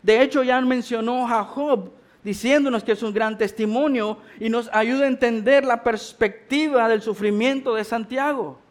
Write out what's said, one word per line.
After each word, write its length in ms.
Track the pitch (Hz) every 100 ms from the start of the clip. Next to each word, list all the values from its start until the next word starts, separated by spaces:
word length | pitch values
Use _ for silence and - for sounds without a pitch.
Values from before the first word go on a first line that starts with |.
De 180 | 185 220
hecho, 220 | 269 277
ya 180 | 254 254
mencionó 680 | 254 254 233 233 226 254 240
a 160 | 226
Job, 460 | 202 - 294 247 185 - _ _
diciéndonos 580 | 202 202 233 294 277 233
que 80 | -
es 140 | 208
un 100 | 220
gran 240 | 208 220 214
testimonio 800 | 208 214 214 226 302 254 214 214 - -
y 100 | 226
nos 180 | 226 226
ayuda 320 | 214 226 262
a 40 | 277
entender 560 | 262 240 226 214 277
la 200 | 269 233
perspectiva 1040 | 240 214 - - 214 208 - 277 311 269 226
del 140 | 220
sufrimiento 720 | 214 196 208 208 240 269 262
de 100 | 220
Santiago. 720 | 214 233 220 254 285 277 165 131 _